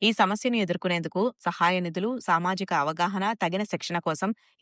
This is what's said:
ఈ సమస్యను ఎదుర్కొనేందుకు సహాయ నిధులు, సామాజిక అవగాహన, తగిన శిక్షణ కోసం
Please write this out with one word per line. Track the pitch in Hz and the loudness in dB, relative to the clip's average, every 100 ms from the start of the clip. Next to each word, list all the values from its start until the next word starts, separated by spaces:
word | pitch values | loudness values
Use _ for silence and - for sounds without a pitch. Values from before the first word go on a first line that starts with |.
ఈ | 220 | 2
సమస్యను | 226 190 214 254 240 | 4 2 2 0 0
ఎదుర్కొనేందుకు | 185 180 185 175 165 180 240 - | 0 0 -2 -2 -2 0 0 -2
సహాయ | 175 - 175 185 | -6 2 2 2
నిధులు, | 175 170 208 254 | 0 -2 -2 -2
సామాజిక | - 170 180 185 190 | 2 2 2 -2 0
అవగాహన, | 165 143 160 175 190 196 | 0 0 0 0 0 -2
తగిన | 226 175 185 | 0 -2 -2
శిక్షణ | 214 170 - 170 | -2 -4 -4 -4
కోసం | 170 156 190 - _ - | -2 -2 -2 -4 _ -4